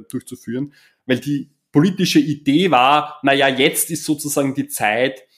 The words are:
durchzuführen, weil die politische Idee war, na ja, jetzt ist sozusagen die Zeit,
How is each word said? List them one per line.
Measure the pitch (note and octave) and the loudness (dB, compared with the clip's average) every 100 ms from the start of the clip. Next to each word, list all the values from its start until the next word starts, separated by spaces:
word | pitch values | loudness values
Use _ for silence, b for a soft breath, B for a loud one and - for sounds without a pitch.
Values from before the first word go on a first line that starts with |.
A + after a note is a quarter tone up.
| - | -8
durchzuführen, | B2+ - B2+ - B2 C#3+ b b b - | -12 -10 -16 -10 -8 -10 b b b -4
weil | B2 | -2
die | C#3 C#3+ - _ _ | -2 -6 -8 _ _
politische | D3 F#3+ F#3+ F3 D#3 | 2 2 2 2 2
Idee | D3+ C3+ C#3 D3 F#3+ | 2 -2 0 2 4
war, | B2+ C3 D3 - - | 4 4 2 0 -4
na | C#3 | 0
ja, | C#3 C#3 | 2 2
jetzt | B2+ D3 - - | 2 0 0 -6
ist | D#3+ - | -6 -4
sozusagen | D3 D3 D3 C#3 C3+ | -4 -4 -2 -2 -4
die | C#3+ | -6
Zeit, | - G#2+ A2+ C3+ - _ | -4 -2 0 -2 -4 _